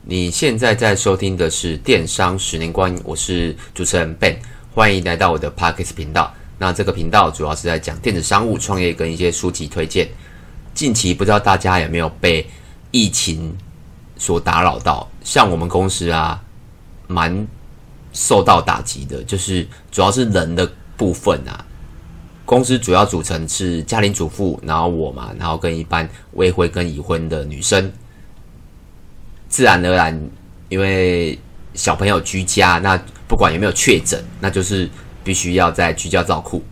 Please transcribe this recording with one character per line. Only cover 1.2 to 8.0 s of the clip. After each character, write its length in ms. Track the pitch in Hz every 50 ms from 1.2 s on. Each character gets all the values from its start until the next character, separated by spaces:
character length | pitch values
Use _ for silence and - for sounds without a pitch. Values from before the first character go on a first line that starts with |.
| 104 98 95
的 120 | 87 87 82
是 280 | - - - 87 80
《电 280 | 73 - - 123 90 82
商 320 | 82 - - 95 90 92
十 220 | 95 - - - 80
年 140 | 82 82
观》， 200 | 85 95 95 92 87 - -
我 100 | - 78
是 420 | 76 - - 90 87 85 82 76 - - -
主 120 | - - 90
持 120 | - -
人 160 | 90 80 78 82
Ben， 240 | - - 90 - - - - - - - - -
欢 180 | 113 110 107
迎 120 | 98 92 85
来 120 | 90 85
到 140 | 80 95 90
我 80 | 82 78
的 100 | 78 76
Podcast 420 | - - 90 82 82 - 87 - -
频 180 | - 76 73
道。 220 | 78 90 - - - - - - - -
那 140 | 95 92
这 100 | 85 104
个 80 | 101 -
频 180 | - - 80 82
道 220 | - 104 95 80
主 140 | 76 - 80
要 100 | 76 78
是 140 | - - 85
在 100 | 82 78
讲 180 | - - - -